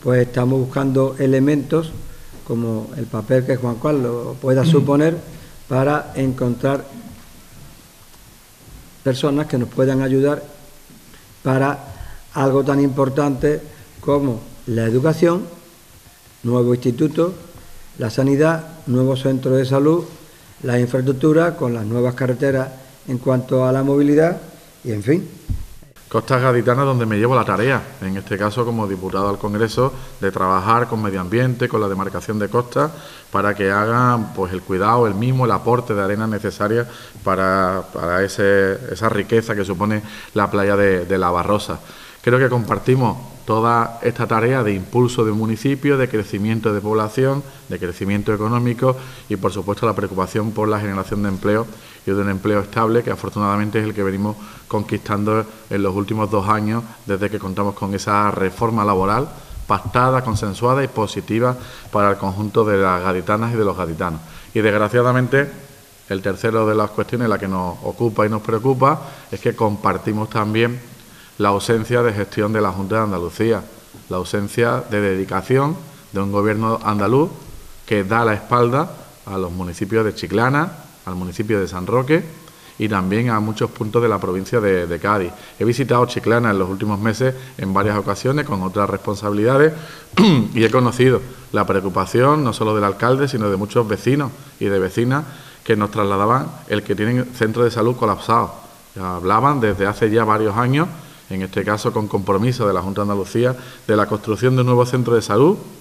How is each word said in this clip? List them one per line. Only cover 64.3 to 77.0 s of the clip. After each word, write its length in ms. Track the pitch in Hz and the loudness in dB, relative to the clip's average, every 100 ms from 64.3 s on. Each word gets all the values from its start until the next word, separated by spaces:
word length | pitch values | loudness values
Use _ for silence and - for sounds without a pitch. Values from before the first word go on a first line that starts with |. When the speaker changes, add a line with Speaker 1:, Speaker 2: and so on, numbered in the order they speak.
| - - | -20 -6
Speaker 2:
Y, 80 | - | 0
desgraciadamente, 880 | 107 104 104 123 123 127 127 135 139 - - - - - - | 2 2 2 2 4 2 2 2 0 -6 -20 -20 -20 -20 -8
el 140 | 98 | -6
tercero 440 | 98 92 117 110 110 | -4 -2 0 2 2
de 100 | 107 | 2
las 160 | 104 | 0
cuestiones, 360 | - 107 123 120 | -2 -4 -2 0
la 100 | 101 | 0
que 120 | 98 | -2
nos 260 | 95 90 87 | -4 -4 -6
ocupa 420 | - - 117 104 107 | -8 -2 -2 2 0
y 40 | |
nos 120 | 107 | 0
preocupa, 600 | - 113 123 131 135 156 - - - | -2 0 0 2 2 2 -4 -18 -14
es 120 | - | -4
que 120 | 127 | -4
compartimos 760 | 113 113 104 101 92 110 107 107 | 0 0 2 0 0 -2 -2 -2
también 500 | 117 104 107 117 123 - - - - - - | -2 0 2 0 -2 -14 -20 -20 -20 -20 0
la 120 | 104 | 2
ausencia 520 | 101 - 113 110 120 | 2 2 0 2 2
de 120 | 120 | 2
gestión 400 | 104 98 - 104 | 0 -4 -2 0
de 80 | 110 | 2
la 100 | 104 | 0
Junta 240 | 92 95 107 | -2 -2 -2
de 60 | |
Andalucía, 580 | 107 92 85 - 110 107 - - - - - | 0 -2 -4 -2 0 0 -4 -20 -20 -20 -8
la 80 | 92 | -6
ausencia 640 | 90 104 101 - 117 123 - | -4 -4 -4 0 2 0 -2
de 120 | 107 | 0
dedicación 760 | 101 92 95 95 92 131 143 180 - - - | 0 0 -2 -4 0 2 2 -4 -10 -20 -10
de 80 | 98 | -4
un 100 | 98 | -2
gobierno 480 | 101 104 107 110 113 107 | 0 0 0 0 0 -2
andaluz 440 | 104 | 0